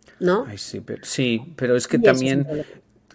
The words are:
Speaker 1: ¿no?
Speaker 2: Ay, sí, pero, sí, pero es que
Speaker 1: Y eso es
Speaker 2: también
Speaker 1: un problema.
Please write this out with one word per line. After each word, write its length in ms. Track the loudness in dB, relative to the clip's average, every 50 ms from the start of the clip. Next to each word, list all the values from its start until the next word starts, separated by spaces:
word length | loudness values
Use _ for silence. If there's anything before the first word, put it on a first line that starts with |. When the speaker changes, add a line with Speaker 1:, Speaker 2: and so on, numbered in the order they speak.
| -20 -20 -8 -2
Speaker 1:
¿no? 240 | 0 2 2 2 0
Speaker 2:
Ay, 120 | -4 -8 -12
sí, 220 | -12 -10 -10 -10
pero, 240 | -10 -10 -12 -10 -10
sí, 480 | -6 -4 -2 0 0 0 -2 -4 -8 -8
pero 180 | -4 0 2 2
es 120 | 2 2 2
que 80 | 2
Speaker 1:
Y 40 | 4
eso 100 | 6 4
es 60 | 4 4
Speaker 2:
también 200 | 2 0 2 0
Speaker 1:
un 40 | 0
problema. 240 | -2 -4 -6 -8 -10 -14 -20 _ _ _ _ _ _